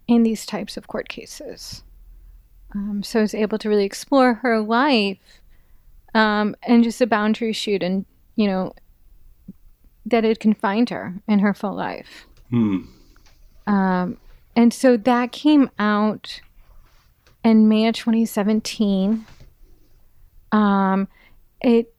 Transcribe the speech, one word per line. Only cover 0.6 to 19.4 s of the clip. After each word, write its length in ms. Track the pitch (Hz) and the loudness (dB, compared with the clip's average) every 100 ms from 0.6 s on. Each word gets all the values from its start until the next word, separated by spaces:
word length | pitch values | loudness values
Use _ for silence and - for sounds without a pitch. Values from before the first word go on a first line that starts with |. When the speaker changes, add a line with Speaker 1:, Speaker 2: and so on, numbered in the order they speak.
| 208 - | -8 -12
Speaker 1:
of 100 | - | -10
court 200 | - - | -10 -10
cases. 760 | - - - 302 - - - - - - - - - _ - - | -12 -16 -16 -16 -16 -16 -18 -20 -20 -20 -20 -20 -20 _ -20 -14
Um, 280 | 202 208 202 | -10 -8 -8
so 160 | - 226 | -4 -2
I 20 | |
was 120 | 214 | -2
able 240 | 208 214 220 | -2 -4 -4
to 100 | 214 | 0
really 160 | 208 | 0
explore 500 | 196 - - 277 254 | 0 -4 0 2 4
her 260 | 220 254 220 | 2 0 -2
life, 580 | 214 233 294 233 202 190 _ - _ - _ - _ - _ | 0 0 2 2 0 -4 _ -20 _ -20 _ -20 _ -20 _
um, 400 | 226 214 208 214 - | 0 2 0 -2 -4
and 220 | - 233 | 2 2
just 140 | 233 - | 2 0
the 80 | 247 | 0
boundary 460 | 214 214 214 226 | 0 0 -2 -4
shoot 300 | 214 220 196 | -4 -4 -2
and, 220 | 175 190 - _ _ | -2 -4 -6 _ _
you 120 | - 208 | -2 -2
know, 280 | 190 147 - _ _ - - - - - - - _ _ _ | -2 -4 -10 _ _ -20 -20 -20 -20 -20 -20 -20 _ _ _
that 200 | 214 233 | -2 0
had 160 | 220 226 | 0 0
confined 500 | 214 208 208 208 240 | 0 0 0 -2 -2
her 240 | 147 101 185 - | -4 -10 -8 0
in 100 | 202 | 2
her 160 | 202 | 2
full 200 | 190 196 | 0 -6
life. 520 | 170 - - - - - - - | -6 -8 -10 -16 -20 -20 -20 -4
Speaker 2:
Hmm. 300 | 120 107 92 80 - _ _ _ _ - - - | 0 0 -2 -6 -20 _ _ _ _ -20 -12 -2
Speaker 1:
Um, 520 | 202 190 180 180 - - - _ - | 0 0 0 -4 -8 -18 -20 _ 2
and 180 | 233 | 2
so 220 | - 262 240 | 4 2 2
that 360 | 254 240 247 | 2 0 -2
came 380 | - 302 294 254 - | -2 2 4 4 0
out 640 | 208 208 214 185 - - - - - - - _ _ _ _ _ | -2 0 0 -4 -10 -18 -20 -20 -20 -20 -20 _ _ _ _ _
in 240 | 226 220 214 | 2 4 4
May 180 | 214 226 | 4 0
of 60 | |
twenty 320 | 226 233 226 226 | -2 0 0 0
seventeen. 1000 | 220 202 220 - - 208 190 196 220 220 - | -2 0 -2 -4 -2 0 0 0 -2 -6 -20